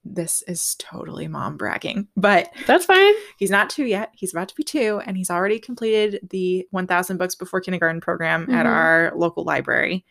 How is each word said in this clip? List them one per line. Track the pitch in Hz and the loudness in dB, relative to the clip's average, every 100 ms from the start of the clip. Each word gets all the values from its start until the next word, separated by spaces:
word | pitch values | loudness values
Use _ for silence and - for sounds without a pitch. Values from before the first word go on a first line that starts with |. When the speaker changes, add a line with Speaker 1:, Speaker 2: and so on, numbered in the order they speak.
| - | -10
Speaker 1:
this | - 165 - - | -8 -6 -6 -6
is | 175 - - | -6 -6 -8
totally | - - - - 160 | -12 -14 -14 -12 -10
mom | 147 - 151 | -8 -8 -6
bragging, | 104 - - - 202 - | -4 -4 -4 -6 -6 0
but | 202 196 - - - | 4 4 2 -2 2
Speaker 2:
That's | 311 359 | 4 6
fine. | 370 403 427 - - | 6 8 6 -2 -4
Speaker 1:
he's | 196 | 0
not | 202 214 | 2 2
two | - 254 | -2 -2
yet. | 202 220 | -2 -4
He's | _ 185 | _ -8
about | 165 190 | -6 -6
to | - | -6
be | |
two, | 302 302 220 208 - | -4 0 0 -2 -4
and | 190 | -6
he's | 185 | -2
already | 175 196 226 | 0 0 0
completed | 240 247 226 214 214 196 185 | -4 -4 0 2 2 -2 -6
the | 190 180 185 180 | -2 0 -2 -2
one | 190 185 | -4 0
thousand | 180 180 185 | 0 0 -2
books | 180 | -4
before | - 185 190 | -6 -4 -4
kindergarten | 185 180 165 165 | -2 0 0 0
program | - 175 165 160 | -4 -2 -2 -2
at | 165 247 160 | 0 2 2
Speaker 2:
Mm-hmm. | |
Speaker 1:
our | 165 160 165 170 170 | 4 4 4 2 0
local | 170 165 | -2 -2
library. | 165 147 - - - 185 - | -2 -2 0 0 0 -4 -8